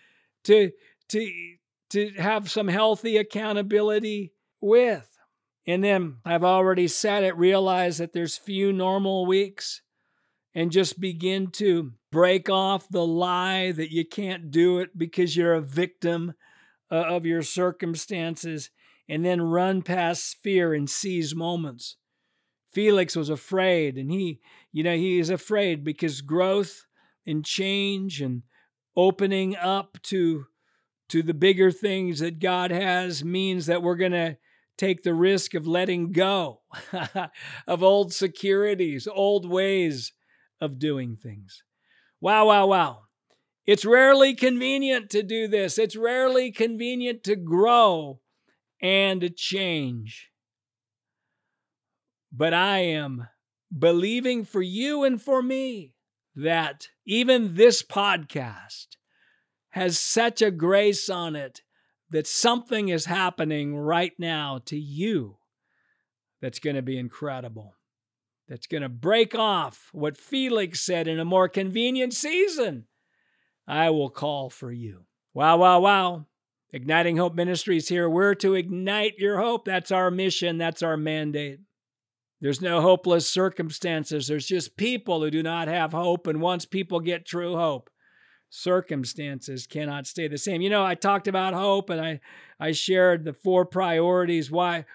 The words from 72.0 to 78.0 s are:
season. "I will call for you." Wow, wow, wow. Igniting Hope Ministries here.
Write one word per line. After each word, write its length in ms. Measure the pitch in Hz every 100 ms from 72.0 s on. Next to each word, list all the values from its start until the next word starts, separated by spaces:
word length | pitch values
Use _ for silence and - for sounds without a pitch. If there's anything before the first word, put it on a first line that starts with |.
| 247
season. 760 | 247 311 349 392 311 220 131 - _ _ _ _ _ _ _ -
"I 220 | 143 165
will 180 | 156 139
call 400 | - 147 143 131
for 220 | - 120
you." 340 | 120 110 92 _ _ _
Wow, 240 | 143 156 170
wow, 220 | 180 180
wow. 460 | 190 202 180 175 151 _ _ _ _
Igniting 440 | 135 131 165 170 165
Hope 180 | 175 165
Ministries 540 | 175 180 - 170 -
here. 200 | 175